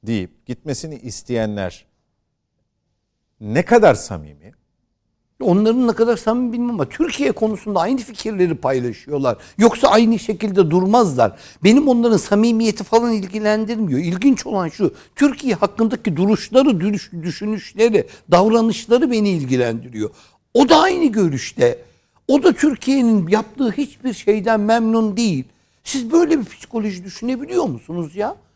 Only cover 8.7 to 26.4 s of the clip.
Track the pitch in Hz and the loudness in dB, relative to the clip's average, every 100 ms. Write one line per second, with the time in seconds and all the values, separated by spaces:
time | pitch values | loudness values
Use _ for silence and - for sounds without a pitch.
8.7 | 135 123 107 - 143 131 113 - - 220 | -2 -2 -8 -8 -4 -2 -4 -10 2 2
9.7 | - - 214 233 226 - 190 214 190 170 | 4 2 4 4 0 -4 -6 -2 2 2
10.7 | 170 185 233 208 127 110 - - - 180 | 2 2 2 2 2 0 0 -20 0 4
11.7 | 240 294 240 233 214 - 208 233 226 226 | 6 4 2 4 2 2 2 2 2 0
12.7 | 214 190 226 240 220 190 208 214 214 220 | -2 0 2 2 -2 -4 -4 -2 0 -2
13.7 | 226 208 131 170 180 269 262 - 202 170 | -4 -2 -2 -2 0 2 2 -2 -4 -4
14.7 | - 202 - - - 285 262 269 190 196 | -2 -2 -4 -20 0 0 0 -4 0 -2
15.7 | - 226 240 - 151 196 214 - 254 277 | 0 -2 -2 -4 -2 0 0 2 2 4
16.7 | 196 185 208 - 175 165 - 208 214 - | 2 0 -4 -8 -10 -8 -8 -6 -8 -10
17.7 | - 233 208 - - - 170 208 226 226 | 0 2 2 -2 -10 2 4 4 2 2
18.7 | - - 240 269 233 208 175 135 127 120 | -2 0 2 2 0 0 0 0 0 0
19.7 | 113 127 107 104 - - _ _ 233 262 | -2 -10 -8 -8 -8 -20 _ _ 2 4
20.7 | 320 370 359 320 214 180 135 - - 120 | 6 4 2 0 2 0 0 -8 0 0
21.7 | 120 - _ _ _ - 277 349 269 302 | 0 -12 _ _ _ 0 2 4 2 0
22.7 | 262 - 269 233 220 165 208 254 - 262 | -2 -2 0 2 2 2 0 -2 -4 -4
23.7 | 202 285 - 254 202 - 214 196 220 208 | -2 -8 -6 -8 -6 -2 -2 0 -2 0
24.7 | 226 226 226 220 196 233 151 127 _ _ | 0 2 0 0 -2 -2 -2 -6 _ _
25.7 | _ - 269 226 330 339 311 | _ -8 -8 0 0 2 0